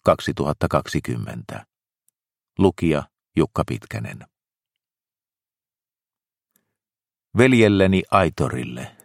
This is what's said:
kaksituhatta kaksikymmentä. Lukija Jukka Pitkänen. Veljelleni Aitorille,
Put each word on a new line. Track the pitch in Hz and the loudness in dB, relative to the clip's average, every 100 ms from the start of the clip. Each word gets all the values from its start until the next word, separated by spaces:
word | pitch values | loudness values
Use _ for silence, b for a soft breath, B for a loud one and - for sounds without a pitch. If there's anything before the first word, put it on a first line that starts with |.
kaksituhatta | - - - - 71 - 78 | 0 2 0 -4 -4 -2 -2
kaksikymmentä. | 71 - 76 - 60 52 58 - 55 - _ _ _ _ _ _ _ _ - | -2 -4 -6 -6 -8 -8 -12 -14 -16 -18 _ _ _ _ _ _ _ _ 0
Lukija | 95 - 85 73 - _ _ 80 | 0 0 -2 -2 -6 _ _ -2
Jukka | 76 - - | -2 -2 -6
Pitkänen. | - - - 113 - - _ _ _ _ _ _ _ _ _ _ _ _ _ _ _ _ _ _ _ _ _ _ _ _ _ _ _ _ _ _ 98 | -8 -10 -12 -12 -14 -20 _ _ _ _ _ _ _ _ _ _ _ _ _ _ _ _ _ _ _ _ _ _ _ _ _ _ _ _ _ _ 2
Veljelleni | 131 123 107 98 95 92 - | 4 6 6 4 4 2 2
Aitorille, | 98 85 - 67 64 62 60 - - | 2 2 0 -4 -4 -8 -12 -16 -18